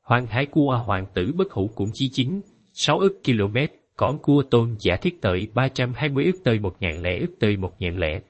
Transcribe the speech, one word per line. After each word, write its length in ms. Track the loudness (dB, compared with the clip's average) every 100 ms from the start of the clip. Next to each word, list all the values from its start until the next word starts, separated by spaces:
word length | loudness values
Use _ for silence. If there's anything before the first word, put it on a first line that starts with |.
Hoàng 240 | 2 0 2
hải 200 | -4 0
của 380 | 2 2 2 0
hoàng 200 | -2 -2
tử 200 | -2 -2 -2
bất 140 | -2
hủ 180 | -2 -4 -2
cũng 140 | -6
chỉ 160 | -2 -4
chín, 320 | -2 -2 -4 -10 _ _
sáu 260 | -4 0 2
ức 220 | 2 0 0
km, 320 | 2 2 0 -2 _ _ -2
còn 200 | -2 0
của 240 | 2 2 4
tôn 240 | 2 2 0
giả 160 | 0 0
thiết 260 | -2 -2
tới 260 | 0 0 -2
ba 140 | -2 -2
trăm 260 | -2 -4 -2
hai 140 | -2
mươi 160 | 0 0
ức 100 | 0
tới 160 | 0 0
một 160 | -2 -4
ngàn 220 | -4 -2
lẻ 180 | -4 -2
ức 120 | -6 0
tới 180 | 0 0
một 140 | -4 -4
ngàn 180 | -4 -2
lẻ. 240 | -2 -4